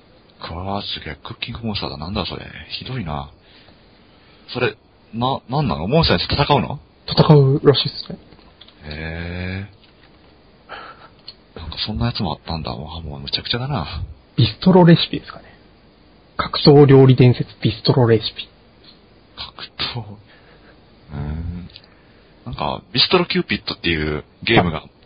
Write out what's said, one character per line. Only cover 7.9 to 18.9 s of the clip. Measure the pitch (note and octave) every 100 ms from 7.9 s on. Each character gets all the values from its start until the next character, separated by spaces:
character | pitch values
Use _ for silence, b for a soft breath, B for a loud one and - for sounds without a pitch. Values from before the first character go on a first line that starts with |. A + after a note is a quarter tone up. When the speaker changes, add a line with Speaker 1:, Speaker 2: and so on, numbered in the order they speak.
Speaker 2:
す | - -
ね。 | - - - _ _ - _
Speaker 1:
へ | D2 D2+ D#2+ E2 E2+ F2 F2+ F#2+ G2 - _ _ _ _ _ _ _ _ _ B B B B _ - - _ -
ー。 |
な | D#2+
ん |
か | -
そ | -
ん | A2+
な | A#2
や |
つ | -
も | F#2
あ | C#2+
っ |
た | - E2
ん |
だ。 | B1
わ | A#1+ D#2 E2+
あ、 |
も | D#2 C#2+
う |
む | C#2
ち | -
ゃ |
く | -
ち |
ゃ | A#2+
だ | C3+
な。 | B2+ C#2+ - - - _ -
Speaker 2:
ビ | A2+
ス | -
ト | F#3
ロ | F#3
レ | E3+ E3
シ | -
ピ | -
で | -
す |
か | -
ね。 | - - _ _ _ _ _ _ _ -
格 | - -
闘 | - C#3+
料 | C#3+ C3+ C3
理 | B2+
伝 | B2
説 | A#2 - -
ビ | A2+
ス | G2+
ト | D3
ロ | C#3+ A#2
レ | A2+
シ | -
ピ。 | - - _ _ _ -